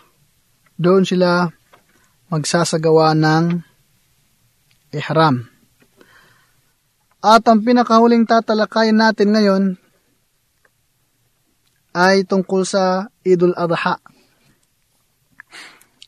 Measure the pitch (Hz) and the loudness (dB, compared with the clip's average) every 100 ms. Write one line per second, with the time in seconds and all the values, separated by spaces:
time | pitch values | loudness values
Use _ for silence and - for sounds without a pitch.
0 | _ _ _ _ _ _ _ - 175 190 | _ _ _ _ _ _ _ -4 0 2
1 | 185 180 175 175 175 - _ _ _ _ | 0 0 0 0 -4 -8 _ _ _ _
2 | _ _ - 160 143 170 170 165 160 160 | _ _ -10 -8 -2 -2 -2 -2 0 2
3 | 156 156 156 160 170 175 - _ _ _ | 2 2 0 0 0 -4 -8 _ _ _
4 | _ _ _ _ _ _ _ _ _ 147 | _ _ _ _ _ _ _ _ _ -12
5 | - 156 156 123 113 _ _ _ _ _ | -4 0 0 0 -6 _ _ _ _ _
6 | _ _ _ _ _ _ _ _ _ _ | _ _ _ _ _ _ _ _ _ _
7 | _ _ 202 226 233 220 226 247 233 226 | _ _ 2 2 4 0 2 0 2 2
8 | 233 233 220 226 226 220 208 226 220 220 | 4 2 2 0 0 -2 -2 -2 0 2
9 | 220 214 202 220 202 196 196 180 _ _ | 0 0 0 2 2 0 -2 -6 _ _
10 | _ _ _ _ _ _ _ _ _ _ | _ _ _ _ _ _ _ _ _ _
11 | _ _ _ _ _ _ _ _ _ 170 | _ _ _ _ _ _ _ _ _ 0
12 | 185 196 190 196 180 190 185 196 185 185 | 2 0 -2 -4 -2 -4 -2 -2 -2 -4
13 | 214 _ 185 180 175 - 170 165 180 180 | -8 _ -2 0 0 -2 -4 -4 -4 -6
14 | _ _ _ _ _ _ _ _ _ _ | _ _ _ _ _ _ _ _ _ _
15 | _ _ _ _ _ - - _ _ _ | _ _ _ _ _ -20 -20 _ _ _